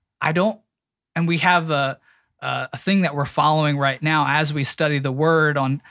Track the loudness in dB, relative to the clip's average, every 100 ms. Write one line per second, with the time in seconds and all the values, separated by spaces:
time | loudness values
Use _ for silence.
0 | _ -6 -2 0 0 -2 _ _ _ _
1 | _ -4 -2 0 2 2 2 -2 -4 -6
2 | _ _ _ _ -8 -6 -8 -8 0 0
3 | 0 -2 -4 0 2 4 2 0 0 -2
4 | 0 0 2 0 0 -2 -2 0 0 0
5 | -2 0 2 2 2 0 0 -2 -6